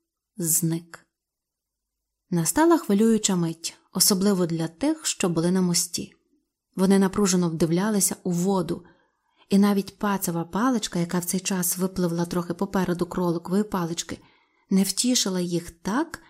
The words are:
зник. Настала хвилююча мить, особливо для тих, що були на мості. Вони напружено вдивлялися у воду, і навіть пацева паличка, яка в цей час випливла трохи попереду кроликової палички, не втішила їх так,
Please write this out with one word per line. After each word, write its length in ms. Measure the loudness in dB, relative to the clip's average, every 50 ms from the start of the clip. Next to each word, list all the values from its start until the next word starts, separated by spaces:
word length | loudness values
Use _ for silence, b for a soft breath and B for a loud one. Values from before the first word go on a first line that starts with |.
| _ _ _ _ _ _ _ -6
зник. 680 | -2 -2 0 0 0 0 -2 -4 -6 -10 -20 -20 _ _ _ _ _ _ _ _ _ _ _ _ _ _ _ _ _ _ _ _ _ _ _ _ _ -4
Настала 480 | -2 -2 0 0 2 2 4 6 6 4
хвилююча 580 | 4 2 2 4 4 4 4 4 2 0 0
мить, 420 | 0 0 0 -2 -6 -8 -12 -12 -14 _ _ -2
особливо 520 | 0 2 2 2 4 4 2 2 2 2
для 220 | 0 0 -2 -4 -4
тих, 380 | -6 -4 -2 -2 -2 -2 -4
що 240 | -6 -4 -2 -2 -2
були 220 | 0 0 0 2
на 100 | 2 2
мості. 520 | 2 2 0 0 -2 -2 -6 -8 -10 -12 _ _ _ _ _ _ _ _ _ _ _ _ -4
Вони 240 | 0 2 4 4 4
напружено 500 | 4 2 2 0 0 2 2 2 0 0
вдивлялися 640 | 0 0 0 0 2 0 0 0 0 0 0 -2 -2 -4 -4
у 80 | -4
воду, 540 | -2 -2 0 0 0 0 -2 -2 -6 -8 -10 b b b b b b b b b b b b b
і 80 | 4 4
навіть 400 | 4 4 4 2 -2 -4 -6 -6
пацева 460 | -4 -4 -2 -2 -4 -4 -4 -4 -4
паличка, 560 | -4 -4 -2 0 0 0 0 -2 -4 -2 -2
яка 200 | -2 -2 -2 -4
в 60 | -2
цей 140 | -2 -4 -4
час 380 | -2 -2 -2 -2 -2 -2 -2 -2
випливла 480 | -4 -4 -2 -2 -2 0 0 -2 -2
трохи 280 | -2 -2 -4 -4 -4 -4
попереду 520 | -6 -4 -2 -2 0 0 0 0 -2 -4
кроликової 580 | -4 -4 -2 0 0 -2 -2 -4 -2 -2 -2 -2
палички, 560 | -2 -2 -4 -4 -4 -6 -8 -10 -10 -12 -16 b b b b b b b b b b
не 140 | 0 2 2
втішила 560 | 0 0 -2 0 0 2 0 0 0 -2 -2
їх 320 | -2 -2 -2 -4 -4 -6
так, 500 | -12 _ -6 -4 -2 -2 -2 -4 -6 -16 b b